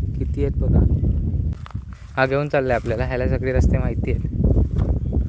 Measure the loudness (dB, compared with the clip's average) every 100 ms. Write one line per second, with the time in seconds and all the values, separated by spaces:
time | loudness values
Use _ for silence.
0 | -2 -2 -4 -2 0 0 4 4 4 4
1 | 2 0 0 -2 -2 -6 -8 -12 -12 -16
2 | -8 0 0 0 0 0 0 0 0 -2
3 | -2 0 0 0 0 2 2 2 0 -2
4 | -2 -2 -2 0 2 2 2 0 0 -2
5 | -2 -2